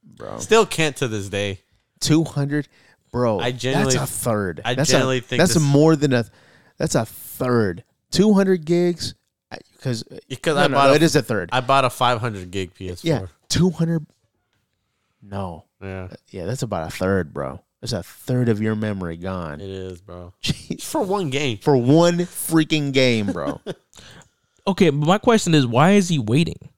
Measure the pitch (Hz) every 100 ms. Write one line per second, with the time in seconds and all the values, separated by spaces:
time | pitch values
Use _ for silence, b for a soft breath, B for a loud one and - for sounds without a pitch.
0 | _ _ 52 52 - 220 214 - 156 127
1 | 127 107 98 101 101 95 _ _ _ _
2 | - 156 160 143 143 147 139 b b b
3 | _ 120 120 101 123 127 123 139 - 131
4 | 135 - 123 107 95 80 117 127 160 156
5 | 135 131 - 127 180 - 143 143 160 156
6 | 143 123 117 b b b b _ 156 139
7 | 110 - - - 127 120 101 85 _ _
8 | _ - 214 196 190 185 156 175 175 170
9 | - - _ _ _ - _ _ 131 117
10 | - - _ 131 - 143 143 135 139 147
11 | 160 147 110 107 85 127 123 135 127 -
12 | 123 120 120 101 90 95 92 _ 95 90
13 | 165 135 95 _ _ - 180 165 165 165
14 | 151 _ _ _ _ _ _ _ _ _
15 | _ _ 101 98 92 82 _ _ 98 95
16 | 92 - _ - 85 131 120 95 80 -
17 | 92 95 80 71 67 67 _ _ 120 104
18 | - - - 127 117 104 110 107 107 98
19 | 87 85 92 92 82 73 98 95 92 90
20 | 95 87 87 _ - - - - - 320
21 | 196 202 160 139 147 107 - 139 120 156
22 | 175 175 175 - - 165 156 156 143 135
23 | 127 117 101 90 71 - - - _ B
24 | B B _ _ _ _ - 185 175 143
25 | 151 202 - 226 180 156 123 120 165 202
26 | 180 156 107 127 165 - -